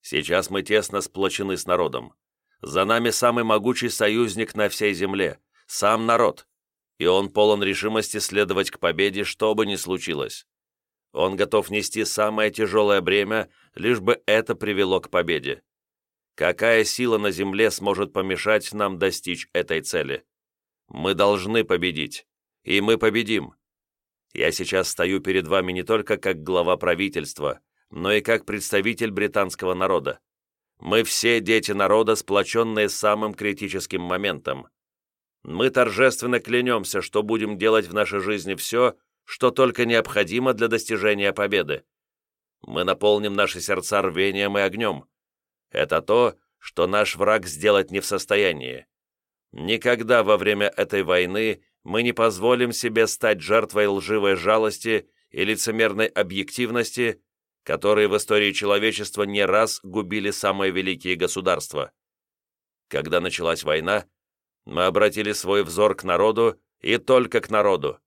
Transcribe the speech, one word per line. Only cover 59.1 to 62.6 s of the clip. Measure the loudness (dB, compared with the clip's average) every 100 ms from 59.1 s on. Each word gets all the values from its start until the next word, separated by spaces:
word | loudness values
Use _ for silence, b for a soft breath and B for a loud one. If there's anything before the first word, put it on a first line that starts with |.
| -4
не | -2 0
раз | 2 4 2 -2
губили | -6 -6 -4 -4 -4
самые | -2 -2 0 0
великие | 0 -4 -4 -4
государства. | -2 -2 -2 0 -2 -2 -8 -8 _ _ _ _ _ _ _